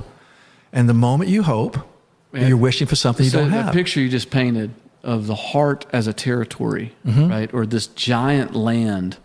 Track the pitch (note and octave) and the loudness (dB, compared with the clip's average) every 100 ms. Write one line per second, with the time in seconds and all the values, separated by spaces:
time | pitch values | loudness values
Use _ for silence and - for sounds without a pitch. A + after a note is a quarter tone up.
0 | - - _ _ _ _ _ B2+ A#2+ A#2 | -10 -20 _ _ _ _ _ 2 4 4
1 | A#2+ C#3 F#3+ G3+ F3 A2+ A#2+ C#3 - _ | 4 2 2 2 2 0 -2 -6 -12 _
2 | _ _ _ C#3 C3 B2+ B2+ B2 C#3+ D3+ | _ _ _ 0 4 4 4 2 -2 0
3 | B2 A#2+ C3 B2 D3 G#3+ G#3+ F3 F3 D3+ | 0 2 2 2 2 0 0 0 0 0
4 | C3 B2 - C#3 B2+ A#2 G#2+ A#2 _ _ | 0 -2 -2 0 0 0 -4 -10 _ _
5 | - A#2 G#2+ G#2+ - C#3+ D3 C#3 - B2+ | -4 -4 -2 -6 -2 0 0 0 -4 -2
6 | A2 G#2 B2+ A#2+ A2+ - A#2 G2+ A#2 - | -2 -4 -2 -2 -4 -6 -4 -4 -8 -8
7 | - A#2 D#3+ A2 A2 B2 A2 A2+ - - | 0 2 2 0 -2 -4 -2 -2 -4 -6
8 | - A#2+ C3 C#3+ A#2 - A2 A#2 A2+ G2 | -2 0 2 0 -2 -2 -2 0 0 -2
9 | F#2 - | -6 -8